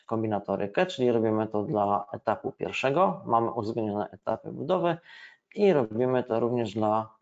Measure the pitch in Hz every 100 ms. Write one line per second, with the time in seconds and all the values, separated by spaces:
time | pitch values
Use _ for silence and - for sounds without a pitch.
0 | - 113 110 101 101 98 101 - 185 -
1 | 123 117 110 107 107 104 104 107 101 101
2 | - 101 - 101 - - 92 - 131 143
3 | 190 - 117 117 113 117 107 117 110 104
4 | - - - 110 - 127 135 185 175 165
5 | - - - - _ - 202 147 110 110
6 | 127 127 - 113 117 123 110 107 107 110
7 | 110 _